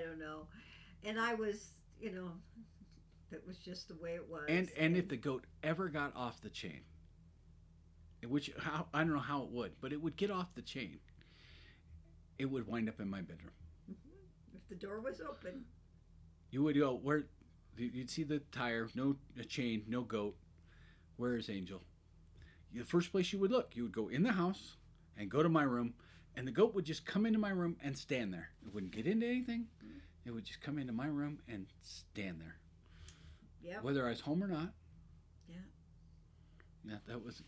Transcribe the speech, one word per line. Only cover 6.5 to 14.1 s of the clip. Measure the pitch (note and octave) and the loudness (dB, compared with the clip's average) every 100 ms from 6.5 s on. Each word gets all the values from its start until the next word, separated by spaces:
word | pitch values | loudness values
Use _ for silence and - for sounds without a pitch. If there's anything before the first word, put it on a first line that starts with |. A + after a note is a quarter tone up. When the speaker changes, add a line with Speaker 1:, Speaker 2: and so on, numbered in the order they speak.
Speaker 2:
chain, | - F#2+ C#2+ E2 D#2+ - - - - - - - - - - - - A#2+ | -8 -8 -10 -14 -20 -20 -20 -20 -20 -20 -20 -20 -20 -20 -20 -20 -12 0
which, | C#3+ C#3+ - | 0 0 -4
how, | D#3 D3+ - | -2 -2 0
I | D3 | 4
don't | D#3+ | 4
know | D3 | 4
how | B2 C#3+ | 2 0
it | A#2+ | -2
would, | A#2 G2+ - | -2 -4 -4
but | C3 | -4
it | D3 | -2
would | E3 D#3 | -2 0
get | G3+ | 0
off | F#3+ F3+ | 0 -4
the | - | -6
chain, | - C#3 G#2 C#2+ - - - - - - - - - - - - - - | -8 -6 -6 -10 -18 -20 -20 -20 -20 -20 -20 -20 -20 -20 -20 -20 -16 -4
it | C3 | -2
would | C3 G#2 | 0 0
wind | A#2 A2 | 0 0
up | G#2+ | 0
in | G2 | -4
my | G2 | -4
bedroom. | E2 E2 - - - - - | -6 -10 -16 -16 -20 -18 -14
Speaker 1:
Mm-hmm. | F#3+ - | -14 -14